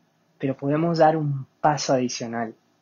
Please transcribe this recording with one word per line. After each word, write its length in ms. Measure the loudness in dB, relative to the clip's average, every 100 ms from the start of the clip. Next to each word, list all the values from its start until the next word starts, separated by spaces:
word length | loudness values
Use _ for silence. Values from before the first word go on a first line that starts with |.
| _ _ _ -6
Pero 180 | -4 -2
podemos 420 | -2 0 2 4
dar 180 | 4 4
un 300 | 0 -4 -8 _
paso 320 | 0 0 0
adicional, 600 | 0 0 -4 -8 -6 -6 -10 _ _